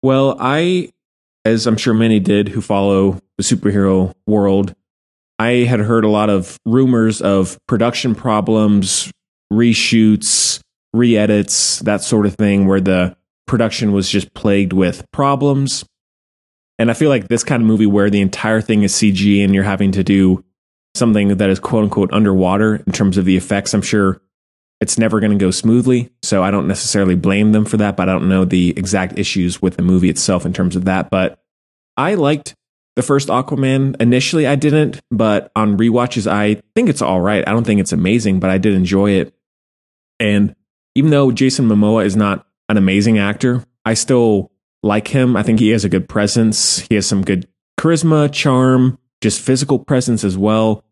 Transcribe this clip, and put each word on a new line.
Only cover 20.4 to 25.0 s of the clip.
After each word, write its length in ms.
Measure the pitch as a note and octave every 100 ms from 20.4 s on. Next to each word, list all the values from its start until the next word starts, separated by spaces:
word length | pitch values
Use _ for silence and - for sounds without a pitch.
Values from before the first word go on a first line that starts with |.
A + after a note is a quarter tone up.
| - _ _ _ _ -
something 420 | A#2+ G#2 G2+ G2
that 120 | G2+
is 100 | F#2+
quote 240 | - A2+
unquote 300 | G#2 G2+ G2
underwater 640 | G#2 G#2+ F#2+ F#2 G2 A2 G#2+ -
in 60 |
terms 240 | - G2 F#2
of 80 | F#2
the 100 | F#2
effects, 380 | - G2+ G2
I'm 80 | G#2+
sure 400 | - G#2+ G2 F#2 _ _ _ _ _ _
it's 180 | G#2+
never 220 | -